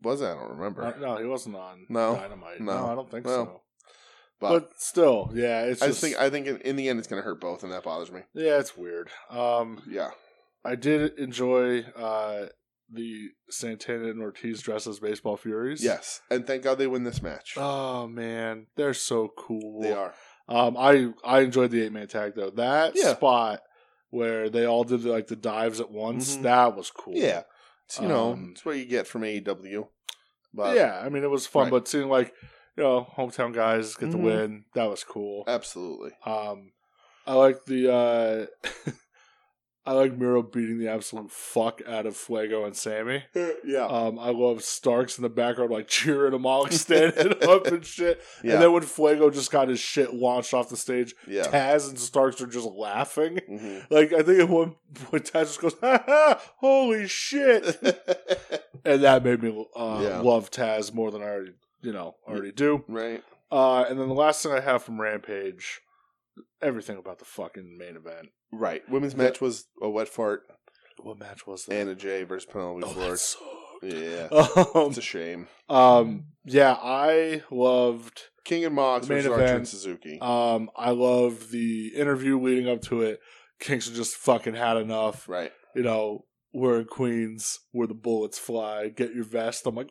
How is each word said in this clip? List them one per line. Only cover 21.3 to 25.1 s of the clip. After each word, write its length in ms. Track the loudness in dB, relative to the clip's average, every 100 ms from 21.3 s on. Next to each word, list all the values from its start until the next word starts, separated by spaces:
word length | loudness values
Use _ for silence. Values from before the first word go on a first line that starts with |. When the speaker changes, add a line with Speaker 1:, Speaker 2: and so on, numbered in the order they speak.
| 4
Speaker 2:
enjoyed 300 | 4 4 2
the 100 | 2
eight 120 | -2
man 140 | -6 -8
tag 260 | -6 -6 -6
though. 140 | -6
That 440 | -4 0 2 2 2
Speaker 1:
Yeah. 180 | 2 4
Speaker 2:
spot 460 | 4 4 2 -4 _ _ _ _ _
where 400 | -4 -2 -2 -2
they 140 | 0 2
all 200 | 2 2
did 160 | 0
the, 80 | 0